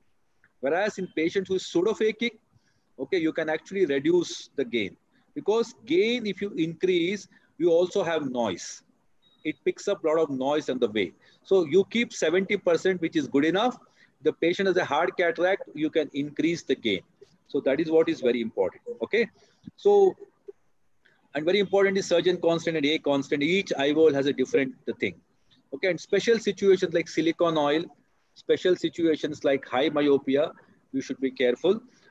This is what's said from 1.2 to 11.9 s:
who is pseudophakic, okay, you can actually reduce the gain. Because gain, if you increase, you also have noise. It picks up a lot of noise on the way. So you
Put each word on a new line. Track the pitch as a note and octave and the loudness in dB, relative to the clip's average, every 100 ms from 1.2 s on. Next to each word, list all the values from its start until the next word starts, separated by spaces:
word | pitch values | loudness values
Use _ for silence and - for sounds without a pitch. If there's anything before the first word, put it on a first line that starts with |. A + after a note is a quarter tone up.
| E3 G3+ F#3 | -2 -2 -2
who | F#3 | -4
is | |
pseudophakic, | - E3+ G3+ G#3 A3 G#3+ A#3 - _ _ _ _ _ - | -2 0 0 0 -2 -2 -4 -6 _ _ _ _ _ -12
okay, | C3 F#3 | -2 0
you | D#3+ | 0
can | D#3+ D#3 | 0 -2
actually | D#3+ - F#3+ F3 | -2 -2 0 2
reduce | C#3 D3 F3+ E3 - - - | 2 2 2 2 -6 -10 -6
the | B2 | -2
gain. | A#2 F#2+ - _ _ _ | -2 -4 -6 _ _ _
Because | - E3 A3 A#3 - - | -8 0 0 0 -6 -2
gain, | E3+ G#3+ A#3+ A3 | 2 2 0 -4
if | - | -6
you | G3+ | -6
increase, | - D#3+ D#3+ F#3 F3+ E3+ G3+ - _ _ - | -4 -4 -2 0 2 0 -4 -10 _ _ -2
you | E3+ | 2
also | E3 F3+ G3+ | 2 2 0
have | E3 D#3+ C#3 | -2 -2 -2
noise. | B2 A2+ F2 - - _ _ _ _ _ _ | -2 -2 -4 -10 -16 _ _ _ _ _ _
It | D#3 D3+ | -10 -6
picks | F#3 - - | -6 -4 -4
up | F#3+ | -4
a | D#3 | 0
lot | D#3+ | 0
of | D#3+ | 0
noise | C3 C3 D3+ D3 | -2 -2 -2 -2
on | B2+ | -2
the | A#2 | -2
way. | G#2+ F#2 - _ _ | -2 -4 -6 _ _
So | - F#3+ D#3 | 0 2 4
you | F3 F#3+ | 2 2